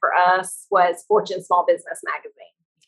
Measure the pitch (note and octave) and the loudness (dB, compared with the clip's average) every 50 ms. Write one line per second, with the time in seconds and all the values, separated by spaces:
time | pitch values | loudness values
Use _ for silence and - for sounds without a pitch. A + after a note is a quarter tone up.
0 | - - - F3 F3+ F3+ F#3 F#3 F#3 F#3 - - - - G3+ F#3+ F3+ F3 E3+ - | -4 -2 2 2 2 4 2 2 0 -6 -10 -16 -8 -2 2 2 2 2 0 -2
1 | - - G#3 F3 F3 - F3+ F#3 F3+ - F3+ F3 E3+ F3 F3 F3 - - E3 - | -2 0 0 0 0 0 -8 -8 -4 -2 0 0 2 2 0 -2 -2 -12 -16 -12
2 | - - - D4+ - A4 _ _ - - _ _ _ _ _ _ _ | -10 -10 -10 -10 -10 -16 _ _ -20 -20 _ _ _ _ _ _ _